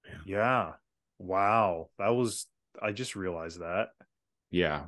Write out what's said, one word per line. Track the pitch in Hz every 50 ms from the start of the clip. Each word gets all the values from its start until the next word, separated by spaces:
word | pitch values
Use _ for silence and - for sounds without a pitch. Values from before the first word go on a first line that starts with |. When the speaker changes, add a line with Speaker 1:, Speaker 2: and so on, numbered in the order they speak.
| - - - - -
Speaker 1:
Yeah. | 95 98 104 110 127 131 120 92 80 - - _ _ _ _ _ _ _ -
Wow. | 95 90 92 98 98 104 110 113 107 95 85 82 82 - _ -
That | 98 110
was, | 120 123 123 113 92 - - _ _ _ _ _ - -
I | 107 107
just | 104 107 127 - -
realized | 101 92 90 85 82 82 85 82 85
that. | 82 82 87 101 113 - _ _ - _ _ _ _ _ _ _ _ -
Speaker 2:
Yeah, | - 87 87 76 76 73 76